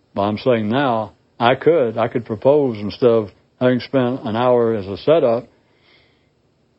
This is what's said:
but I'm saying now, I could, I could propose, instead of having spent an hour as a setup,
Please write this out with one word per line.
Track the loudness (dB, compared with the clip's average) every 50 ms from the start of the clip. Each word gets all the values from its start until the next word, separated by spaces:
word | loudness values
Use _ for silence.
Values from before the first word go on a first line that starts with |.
| _ _ -6
but | -4
I'm | -4 -2 -4 -2
saying | -2 0 0 0 0 -2
now, | -2 -2 -2 -2 -2 -4 -6 -8 -14 _ _ _ _ 0
I | 2 2 2
could, | 2 2 2 2 2 2 0 -2 -2
I | -4 -2
could | -4 -6 -6
propose, | -8 -6 0 2 4 4 4 2 0 -4 -6
instead | -8 -8 -4 0 2 4
of | 4 2 0 -4 -10 _ _ _ _ 0
having | 0 0 0 0
spent | -4 -2 -2 0 0 0 -4 -6
an | -6 -6 -2
hour | 0 2 2 2 2 2 0 -2
as | -4 -6
a | -8 -8
setup, | -4 0 2 2 4 2 0 0 -2 -4 -10 _ _ _ _ _ _ _ _ _ _ _ _ _ _ _ _ _ _ _ _ _ _ _ _ _